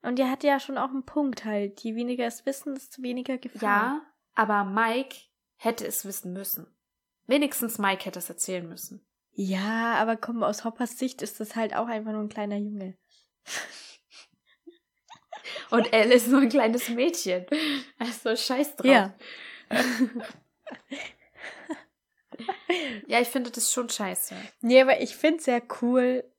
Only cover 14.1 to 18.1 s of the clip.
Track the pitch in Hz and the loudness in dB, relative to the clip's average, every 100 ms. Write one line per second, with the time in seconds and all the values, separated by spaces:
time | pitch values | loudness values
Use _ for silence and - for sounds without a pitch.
14.1 | - - _ _ _ - 339 _ _ _ | -20 -20 _ _ _ -20 -20 _ _ _
15.1 | - _ - - - - 233 226 226 214 | -20 _ -18 -14 -14 0 2 4 6 8
16.1 | 254 226 269 269 269 220 233 - 233 285 | 8 8 6 6 6 4 2 -2 2 2
17.1 | 339 196 180 180 302 311 285 254 _ 240 | 2 -2 -2 0 -2 0 -2 -6 _ -6